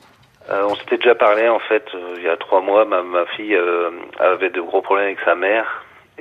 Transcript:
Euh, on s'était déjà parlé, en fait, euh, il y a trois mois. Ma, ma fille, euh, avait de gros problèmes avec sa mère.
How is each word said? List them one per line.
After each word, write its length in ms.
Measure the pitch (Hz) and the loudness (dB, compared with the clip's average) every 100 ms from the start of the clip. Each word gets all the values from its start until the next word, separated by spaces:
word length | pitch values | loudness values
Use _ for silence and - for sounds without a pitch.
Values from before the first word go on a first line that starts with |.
| _ _ _ _ - | _ _ _ _ -6
Euh, 140 | 95 101 | -2 -2
on 80 | 101 | -4
s'était 220 | - 120 | -4 0
déjà 160 | 120 113 | 2 4
parlé, 320 | 113 104 117 | 4 4 2
en 100 | 113 | 0
fait, 260 | - 107 - | 0 -2 -2
euh, 200 | 95 90 87 | -10 -10 -6
il 40 | |
y 40 | 87 | -2
a 80 | 82 | -4
trois 240 | - 98 | 0 0
mois. 240 | 95 98 | 4 4
Ma, 180 | 107 95 | 4 2
ma 240 | 90 90 85 | 0 -2 -2
fille, 280 | - 107 | -4 -2
euh, 360 | 101 87 87 87 87 - - | 0 2 0 -2 -6 -12 0
avait 300 | 78 90 92 | 2 2 0
de 100 | 92 | -4
gros 200 | 85 92 | -2 -2
problèmes 240 | - 98 101 | 0 0 0
avec 120 | 95 | -2
sa 100 | - | 0
mère. 480 | 87 92 110 110 - - - _ - | 0 2 0 -2 -8 -12 -20 _ -12